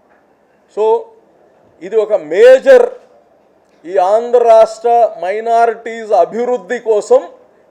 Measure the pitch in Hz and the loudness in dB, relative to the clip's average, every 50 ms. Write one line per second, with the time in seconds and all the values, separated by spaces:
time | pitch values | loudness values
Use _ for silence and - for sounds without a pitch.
0 | _ _ _ _ _ _ _ _ _ _ _ _ _ _ _ 196 214 220 226 233 | _ _ _ _ _ _ _ _ _ _ _ _ _ _ _ -4 -2 -2 -2 -2
1 | - - _ _ _ _ _ _ _ _ _ _ _ _ _ _ 156 190 202 220 | -4 -10 _ _ _ _ _ _ _ _ _ _ _ _ _ _ -14 -6 -4 -4
2 | 208 185 208 190 156 151 160 190 226 254 262 269 202 269 262 247 240 - - - | -2 -2 -4 -4 -4 -4 0 2 6 6 6 4 6 4 4 4 4 2 -4 -10
3 | _ _ _ _ _ _ _ _ _ _ _ _ _ _ _ _ - 160 190 196 | _ _ _ _ _ _ _ _ _ _ _ _ _ _ _ _ -16 -8 -6 -4
4 | 180 185 208 226 240 240 240 247 233 233 226 220 220 220 226 - - 233 233 233 | -2 0 -2 -2 -2 -2 0 0 2 4 4 4 4 2 0 -4 -4 -2 0 2
5 | 226 - - 165 170 180 202 214 226 233 233 226 233 233 220 - - 233 226 226 | 0 0 -2 -6 -8 -8 -8 -8 -4 -2 0 0 0 0 -2 -6 -12 -14 -14 -14
6 | 226 208 214 185 170 165 175 220 240 247 247 233 180 180 247 226 - 220 220 208 | -6 -2 0 0 0 0 -4 -6 -6 -4 -6 -6 -8 -10 -10 -8 -4 -4 -4 -4
7 | 196 - - 277 330 339 - _ _ _ _ _ _ _ | 0 0 0 0 0 -4 -12 _ _ _ _ _ _ _